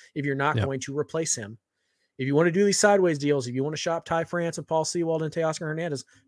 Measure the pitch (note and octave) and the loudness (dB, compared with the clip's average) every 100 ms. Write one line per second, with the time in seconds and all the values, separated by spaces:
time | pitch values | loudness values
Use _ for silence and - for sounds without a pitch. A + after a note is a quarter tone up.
0 | - D3+ C#3+ C3+ C#3+ B2 C3 C3+ C3+ C#3 | -14 -6 -4 0 0 2 0 -2 -6 -6
1 | D3 D#3+ D#3+ - G#2 A2+ _ _ _ _ | -4 -4 -4 -4 -6 -16 _ _ _ _
2 | _ - C3 C#3+ F3 F3 G3+ - G#3 G3+ | _ -6 0 4 4 4 2 4 6 6
3 | F3+ D3+ D3 C#3+ B2 B2+ C#3+ D#3 E3+ E3 | 4 2 0 0 0 -2 -4 -4 -4 -4
4 | - E3 D#3+ F3 E3+ D#3+ D3 D#3+ D#3 F3+ | -2 -2 -2 -2 -4 -6 -2 -2 -2 -2
5 | E3 D#3+ D#3 E3 D#3+ D#3 D#3 D#3 E3+ C3+ | 0 -2 -2 -2 -2 -2 -6 -4 -4 -6
6 | - _ | -10 _